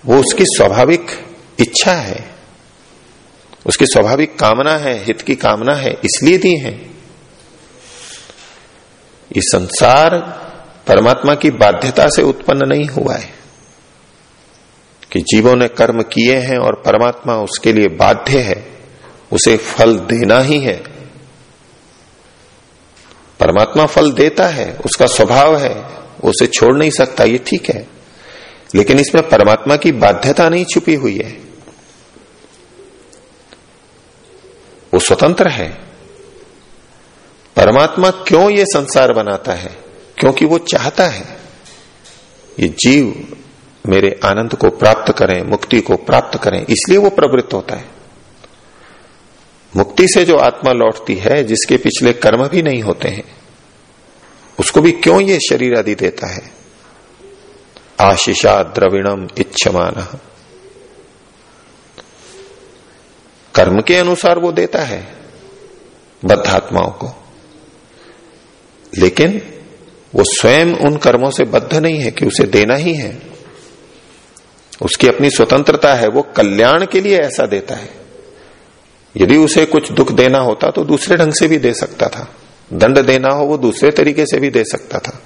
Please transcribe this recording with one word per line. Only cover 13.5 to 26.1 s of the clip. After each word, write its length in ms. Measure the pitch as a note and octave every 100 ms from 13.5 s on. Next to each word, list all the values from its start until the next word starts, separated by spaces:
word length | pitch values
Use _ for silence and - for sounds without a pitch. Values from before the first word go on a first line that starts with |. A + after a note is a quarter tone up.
| _ _ _ _ _ _ _ _ _ _ _ _ _ _ _ -
कि 80 | G2
जीवों 360 | E2+ G#2+ A#2
ने 120 | B2 A#2+
कर्म 340 | - A2+ A#2
किए 360 | A2 A2+ A#2 C3
हैं 200 | B2+ B2+
और 260 | A2+ G#2+
परमात्मा 500 | - G#2+ A#2+ - B2+
उसके 380 | A2+ G2+ - A2+
लिए 140 | G#2+ G2+
बाध्य 520 | D#2+ G2 G#2 - C#3
है, 280 | A2 F2+ - - - - - - _
उसे 260 | G2 - A2
फल 420 | - - A#2 G#2+
देना 400 | F2+ A#2 G#2+ A#2+
ही 200 | C3+ D3
है। 380 | C3 F2 - - - - - _ _ _ _ _ _ _ _ _ _ _ _ _ _ _ _ _ - - _ _
परमात्मा 460 | D#2+ F#2 A2 D3
फल 260 | D3+ - D3+
देता 360 | B2 C#3+ - F#3
है, 300 | D3 F#2+ -
उसका 200 | - -
स्वभाव 520 | B2+ - G#2 B2+ D3 D3+
है, 320 | C3 G2+ - - -